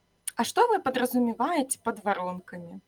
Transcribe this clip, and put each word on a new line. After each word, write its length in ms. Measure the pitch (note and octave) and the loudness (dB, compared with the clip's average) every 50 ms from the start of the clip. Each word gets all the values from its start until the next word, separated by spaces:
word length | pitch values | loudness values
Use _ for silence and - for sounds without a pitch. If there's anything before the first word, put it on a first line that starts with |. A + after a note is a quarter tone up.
| _ _ _ _ - - - | _ _ _ _ -12 -8 -4
"А 80 | - A3+ | -4 -2
что 220 | - - F4+ A#4 A#4+ | 0 4 4 4 4
вы 120 | G#4+ F4+ | 4 2
подразумеваете 960 | - B3+ B3+ B3 B3 A#3+ - B3 A#3+ A#3 A3 - B3 D#4+ F4 D4+ C4 - - - | 2 0 0 2 0 2 2 2 2 2 0 0 0 0 2 0 0 0 -2 -4
под 220 | - A3+ A3+ A3+ - | -4 -4 -4 -2 0
воронками? 760 | G#3+ F#3+ F3 F3+ F3+ F#3 F3+ - - - F3+ E3+ E3+ F#3 G3 - | -2 0 0 -2 -6 -6 -8 -10 -12 -14 -14 -14 -14 -14 -16 -18